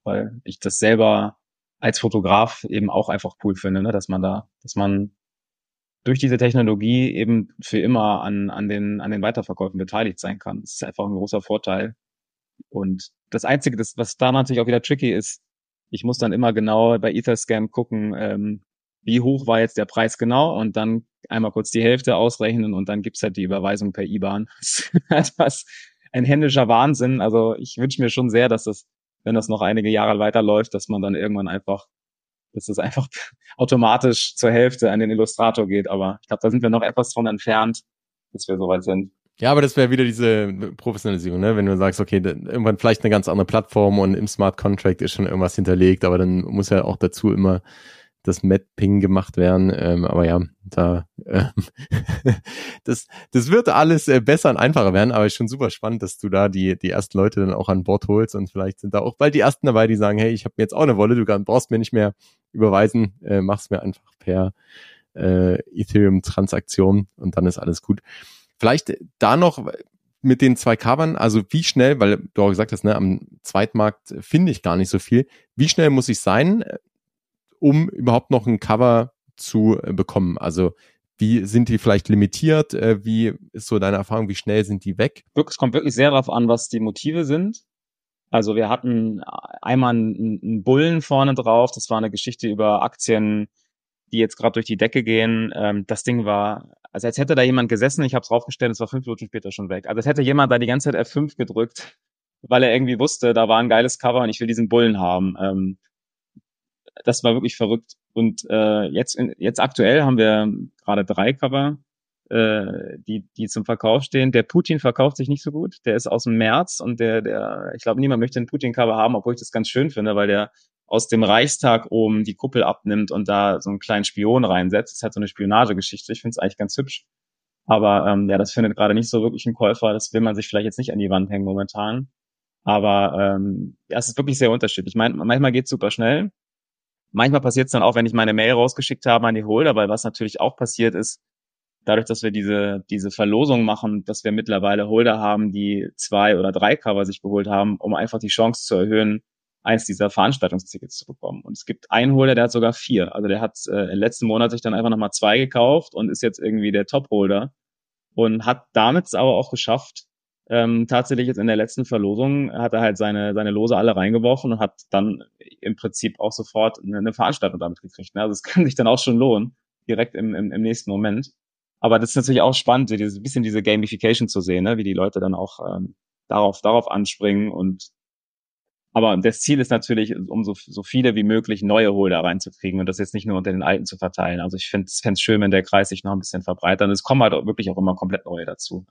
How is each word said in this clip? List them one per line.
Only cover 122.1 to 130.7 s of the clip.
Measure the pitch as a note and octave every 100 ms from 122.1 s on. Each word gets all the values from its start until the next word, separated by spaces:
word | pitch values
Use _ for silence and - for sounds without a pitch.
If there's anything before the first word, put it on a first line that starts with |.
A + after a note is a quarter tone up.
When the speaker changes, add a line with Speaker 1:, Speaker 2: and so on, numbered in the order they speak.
| G#2+
Speaker 1:
die | G#2+ -
Kuppel | C3 B2+
abnimmt | F2+ - G2+ G#2 G2+
und | F2 G2
da | G2+ G2+ E2+
so | G2+
einen | G2+
kleinen | - G#2
Spion | G2+ - G#2 B2+ A2
reinsetzt. | F2+ F#2 G2+ -
Das | -
ist |
halt | A2
so | -
eine | G#2
Spionagegeschichte. | - G2+ G#2+ A#2+ F#2+ - G2+ -
Ich | A2+
find's | A#2 A#2
eigentlich | F#2+ -
ganz | G#2 -
hübsch. | C3+ - _ _ _ _ _ _ -
Aber, | A2 G#2 G2+ F#2
ähm, | G2+ G2
ja, | G2
das | G#2
findet | - A2 G#2
gerade | G#2+
nicht | G#2+ A#2
so | A#2
wirklich | A2+ - A#2+
einen | A2+
Käufer. | G#2+ A#2 A2
Das | G#2+ -
will | A2+
man | A2+ G#2
sich | -
vielleicht | G#2
jetzt | G#2+